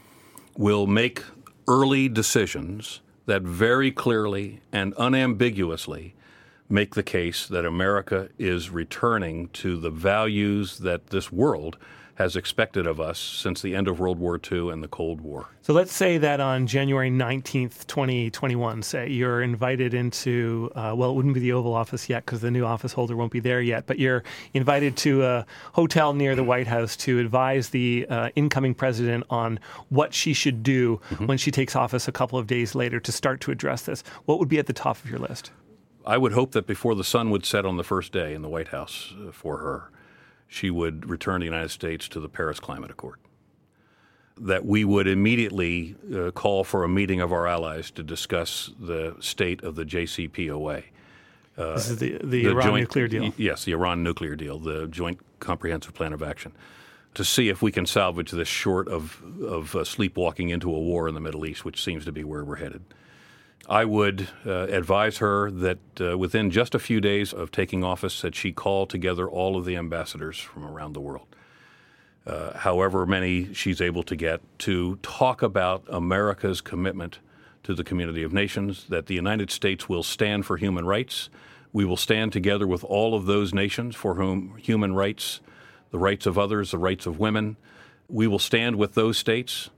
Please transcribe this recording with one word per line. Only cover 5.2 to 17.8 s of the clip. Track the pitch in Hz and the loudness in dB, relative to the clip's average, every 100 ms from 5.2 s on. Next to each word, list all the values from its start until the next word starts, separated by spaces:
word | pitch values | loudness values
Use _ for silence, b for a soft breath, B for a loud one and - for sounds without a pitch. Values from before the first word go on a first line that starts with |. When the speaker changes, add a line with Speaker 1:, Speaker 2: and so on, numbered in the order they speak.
| 131 104 123 101 90 80 - 76 87 - b b b b - | 2 4 2 2 -2 -2 -8 -10 -12 -20 b b b b 0
Speaker 1:
make | 101 101 | 2 2
the | - | 0
case | 98 92 87 - - | 0 0 0 -4 -4
that | 92 85 | -2 -2
America | 85 95 101 95 98 95 - | 0 2 0 0 -2 -4 -4
is | 101 87 87 | 0 0 -2
returning | 87 85 - 120 113 87 80 87 | -6 -6 0 2 2 0 -4 -8
to | - 95 87 | -6 -4 -2
the | 82 | -4
values | 78 95 104 110 104 104 101 98 - | 0 2 4 2 2 2 2 -2 -4
that | 90 87 - | -2 -2 -2
this | 98 - | -4 -2
world | 87 139 90 78 - B B B - | 2 2 2 -4 -10 B B B -2
has | 92 87 | 0 0
expected | - - 110 98 85 | -2 0 0 0 0
of | 80 | 0
us | 80 82 | -4 -6
since | - - 98 87 | -8 -6 -4 -4
the | 98 95 | -2 0
end | 98 | 0
of | 87 | 0
World | 92 87 | 0 0
War | 87 85 | -2 -2
Two | - 90 87 | -4 -2 -2
and | 80 | -6
the | 78 | -8
Cold | - 82 82 | -6 -4 -4
War. | 78 69 - - | -8 -12 -12 -6
Speaker 2:
So | - | 4
let's | 156 185 | 4 4
say | - 190 165 | 2 2 4
that | 147 143 | 4 4
on | 135 131 127 | 2 2 2
January | 135 139 135 131 | 2 2 2 2
nineteenth, | 127 123 135 135 139 123 - | 2 2 -2 -2 -2 -2 -4